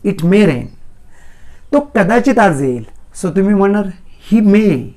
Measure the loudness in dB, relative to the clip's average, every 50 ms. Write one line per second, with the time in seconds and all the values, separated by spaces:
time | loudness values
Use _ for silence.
0 | -4 -4 -4 -2 0 2 4 4 4 2 0 -2 -8 -12 -16 -18 -20 -20 -20 -20
1 | -20 -20 -20 -20 -20 -20 -20 -18 -20 -20 -20 -20 -8 -2 -2 -2 -2 0 -2 -2
2 | 0 2 2 2 2 2 2 2 2 2 2 0 -2 -4 -4 -6 -10 -14 -18 -20
3 | -20 -20 -12 -8 -8 -4 -2 0 0 2 2 2 2 2 0 -2 -4 -6 -10 -14
4 | -20 -20 -20 -20 -4 0 0 2 4 4 4 4 4 2 0 -2 -6 -10 -16